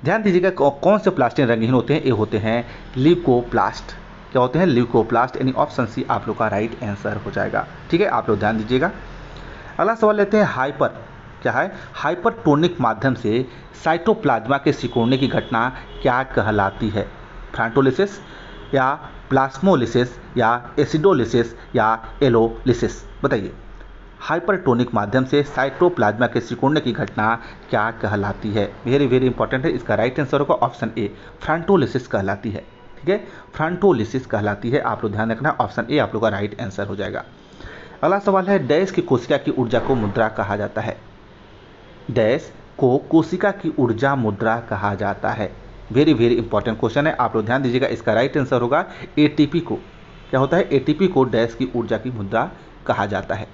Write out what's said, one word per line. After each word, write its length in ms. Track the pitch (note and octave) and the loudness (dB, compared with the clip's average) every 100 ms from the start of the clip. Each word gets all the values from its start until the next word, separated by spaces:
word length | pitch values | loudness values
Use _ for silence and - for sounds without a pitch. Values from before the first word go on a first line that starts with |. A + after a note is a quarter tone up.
| C3 | 0
ध्यान 180 | G#3+ | 0
दीजिएगा, 260 | G#3 F3 F#3 | 4 4 2
कौ-, 320 | F3+ C#3 C#3 | 2 2 2
कौन 160 | F3 G#3 | 2 4
से 100 | G3 | 2
प्लास्टिड 400 | F3 A#2+ - B2+ | 2 2 4 2
रंगहीन 240 | A#2 A2+ | 4 4
होते 200 | B2+ - | 2 2
हैं? 100 | D3+ | 0
ये 60 | C3+ | 2
होते 280 | A2 G#2+ A2 | 2 2 0
हैं 300 | A2 A#2 A#2 - - C3 | 0 -2 -4 -14 -12 0
leukoplast। 840 | C#3+ F3 - B2 B2 A#2 G2 - - - - - - | 4 4 4 2 2 0 0 -2 -14 -16 -18 -20 -4
क्या 100 | C3 | 0
होते 180 | B2+ C#3 | 2 4
हैं? 60 | F#3 | 4
leukoplast, 720 | B2 A2+ A#2+ G#2+ A#2 C3 - | 4 4 2 2 2 0 0
यानी 160 | C3 | -2
option 340 | C3 D3+ - A2+ | 0 -2 -2 -4
सी 200 | G#2 - | -4 -2
आप 180 | A2+ G#2+ | -2 -2
लोग 100 | G2+ | -2
का 100 | A2 | 0
राइट 360 | G2+ A2+ A2+ | 0 -2 -6
answer 340 | G#2 G2+ G#2+ G#2 | -8 -6 -6 -6
हो 140 | G#2 | -6
जाएगा। 360 | G2 G2+ G#2 - - - | -4 -4 -4 -6 -12 -4
ठीक 100 | E3+ | 0
है, 60 | G#3 | 2
आप 220 | A#2 A2 | 0 0
लोग 100 | G#2 | 0
ध्यान 180 | G#2 A2 | 2 -2
दीजिएगा। 340 | A2 B2+ - - - - - - - - - - | 0 0 0 -4 -16 -16 -16 -16 -16 -16 -12 -2
अगला 160 | G3+ A3 | 0 4
सवाल 220 | A3 G#3+ | 2 4
लेते 200 | G3+ G#3+ | 4 4
हैं, 80 | G3 | 2
hyper, 420 | C3 C3+ D3 C#3 - - - - - | 2 -2 0 -2 -2 -18 -18 -20 -6
क्या 100 | B2+ | -2
है? 200 | A#2 F3 - - | 0 -2 -6 -14
hypertonic 880 | - D3 F3 A#3 A3+ E3 C#3+ F3 F3 | -4 -4 0 -2 0 2 4 2 2
माध्यम 320 | A#2+ A2 C3+ | 0 2 0
से 320 | A#2+ G#2+ A2+ C3 - - - | 0 0 0 -2 -10 -20 -6
cytoplasma 720 | D#3+ E3 E3+ G#3 C#3+ A#2+ G#2+ C#3 | 0 0 0 -2 2 0 0 0
के 160 | D3+ | 0
सिकुड़ने 440 | C#3+ B2 B2 A2+ C3 | 0 -2 0 2 2
की 100 | C3 | 2
घटना 480 | A2+ - A2+ B2 - - - | 0 -2 -2 -2 -4 -16 -4
क्या 220 | C#3 B2 | 0 0
कहलाती 680 | C3 - G#2 G#2+ G2 - A2+ | -2 -2 0 2 0 0 -4
है? 180 | G2+ F#2+ - - - - - | -2 -6 -10 -18 -18 -14 -4
Phantolysis 540 | A2+ A#2 C3+ B2+ G3 - - - - - - | 0 4 2 2 -2 -4 -18 -18 -18 -18 -4
या 200 | C3+ C3 D3+ - - - | 0 0 -2 -8 -18 0
plasmolysis 760 | C3 C3+ - F#3+ E3 A2+ B2+ B2 - - - | 0 0 2 4 4 4 2 0 -4 -8 0
या 320 | A2+ A#2+ B2 - | 2 2 -2 -2
acidolysis 680 | C#3 D#3+ G3 E3 A2 A#2+ A2+ - - B2 | 0 4 4 4 2 2 0 -4 -4 0
या 300 | A2 A2+ - - | 2 0 -4 0
allolysis? 880 | C#3 A#2 A2+ A2+ C3 A#2+ G#2+ - - - | 4 6 4 0 0 0 0 -4 -16 -4
बताइए, 280 | C#3 B2 F#2 - - - - - - - | -2 0 -4 -12 -18 -18 -20 -20 -20 -16
hypertonic 720 | - D#3+ F3 F#3+ C#3 A#2+ B2 | -4 -2 0 0 2 2 2
माध्यम 320 | A2 G#2 C3 C3 | 0 0 0 2
से 180 | D3 | 0
cytoplasma 840 | C#3+ - C3+ C3+ F3 F3 G#2 G#2+ B2 | 0 -2 -2 2 2 4 0 2 0
के 140 | A#2+ | 0
सिकुड़ने 380 | - A#2+ C3 D#3 | -4 0 2 2
की 120 | B2+ | 0
घटना 500 | A2 G2 - G#2+ A2+ - - - | -4 -4 -2 0 -2 -6 -20 -4
क्या 220 | A#2 A2 | 0 0
कहलाती 600 | A2+ G#2+ G#2+ G2+ G2+ G#2+ | -2 -4 -2 -2 -4 -4
है? 220 | G#2 G2 - A#2+ | -2 -2 -4 0
Very, 200 | C#3 C#3 | 2 4
very 140 | B2+ | 4
important 420 | B2+ A#2+ G#2+ C3+ B2 | 2 0 -2 0 -2
है, 60 | |
इसका 240 | E2 - G#2 | -4 -2 0
right 240 | A#2 C3 | 0 0
answer 200 | C#3 C#3+ | -2 0
होगा 140 | C#3+ | 0
option 380 | E3 B2 - A2+ B2 | 0 0 -2 -6 -4
ए, 140 | G2+ - - - | -6 -6 -20 -14
frontolysis 680 | - D#3+ E3 G3 C3 C3 - | -4 -2 2 2 2 -2 -4
कहलाती 440 | A2 G2 G2+ A#2 | -2 -2 -4 -6
है। 80 | G2+ | -8
ठीक 500 | - - - - D3 | -10 -20 -20 -8 -2
है, 180 | G3+ - - - | -2 -4 -18 -20
frontolysis 720 | - D#3 F3+ G3 C#3 G#2+ C3 C3 | -4 -4 2 4 4 0 -4 -4
कहलाती 440 | G#2+ G#2 G2+ A#2 | -2 -2 -2 -2
है, 100 | C3+ | 0
आप 240 | A#2+ A2 | 0 -2
लोग 100 | A2 | -4
ध्यान 180 | G2+ A2+ | -2 -2
रखना, 180 | A2+ D3 | 0 -2
option 360 | - G#2 - A2+ | 0 -2 -2 -2
ए 60 | D3 | 0
आप 160 | G#2 | 0
लोग 100 | A2 | 2
का 60 | A2 | 0
राइट 320 | G2+ G2+ - | 0 -4 -6
answer 260 | G#2 F#2+ G2+ | -10 -6 -6
हो 80 | G2 | -6
जाएगा। 280 | F#2+ G2 - - - - - - - - | -6 -6 -10 -20 -20 -20 -18 -16 -18 -2
अगला 160 | D3+ G3 | 0 2
सवाल 260 | G3+ F#3+ F#3+ | 2 2 4
है, 220 | G3 C3 | 0 4
डैश 240 | D3 F#3+ | 2 4
की 100 | - | 0
कोशिका 360 | - B2 - C#3+ | 2 0 2 0
की 140 | - | 0
ऊर्जा 280 | - A#2+ A#2 | 0 2 0
को 160 | - C3 | 2 0
मुद्रा 320 | G#2 G2 A2 | 0 2 0
कहा 280 | A2 G2+ G#2 | 0 -2 -2
जाता 260 | G2 - | -4 -4
है? 160 | G#2 - - - - - - - - - - - - | -6 -8 -12 -20 -20 -20 -20 -20 -20 -20 -20 -18 -4
डैश 420 | A#2+ A2 C#3 - - - - | 0 2 2 -4 -20 -20 0
को 200 | C3 C3+ | 2 2
कोशिका 540 | - D#3+ D#3 F3+ G3+ | 4 2 2 0 -2
की 220 | G3 E3 - | -2 -4 0
ऊर्जा 360 | B2+ G#2+ C#3 C#3 | 0 2 0 2
मुद्रा 440 | A2 F#2+ A2 A#2 A#2 | 0 0 0 0 -2
कहा 260 | G2 G2+ G2 | -4 -2 -2
जाता 340 | G2+ G2 G2+ | -4 -2 -4
है। 220 | G#2+ G2 - - - - | -2 -6 -8 -18 -18 -2
Very, 200 | A2+ D3+ | 2 4
very 240 | C3 A#2 A#2 | 6 4 2
important 360 | A2+ G#2 A#2+ A2 | 2 0 0 -2
question 320 | A#2 C#3+ D3+ | 0 2 0
है, 80 | - | 0
आप 160 | A#2 A2 | 0 0
लोग 100 | G#2 | 0
ध्यान 160 | C3 | 0
दीजिएगा, 260 | C3 B2 C3+ | 2 0 0
इसका 260 | A2+ - | -2 0
right 240 | A#2+ C3+ D3+ | 2 2 0
answer 240 | C3 B2+ | 0 0
होगा 240 | A#2+ D3 F#3 - - - | 2 0 0 -10 -6 2
एटीपी 400 | D3 D3 C#3+ E3+ | 2 4 2 2
को। 160 | - G2+ - - - - - | -4 -8 -8 -20 -20 -20 -4
क्या 100 | C3 | 0
होता 180 | C#3 E3 | 2 2
है? 60 | |
एटीपी 440 | - C#3 C3 D3+ F#3 | 2 2 2 2 2
को 160 | C#3 | 4
dash 300 | B2 A2+ A#2 | 2 2 0
की 180 | - B2+ A#2+ | -2 -4 -2
ऊर्जा 220 | G#2+ A2 | -2 -2
की 140 | B2+ | -4
मुद्रा 400 | A#2+ G2 A2+ D3+ - - - - | -8 -2 -2 -2 -8 -20 -14 -4
कहा 180 | A#2 G2+ | -2 0
जाता 300 | G2 - G2+ | -2 -4 -6
है। 120 | - | -8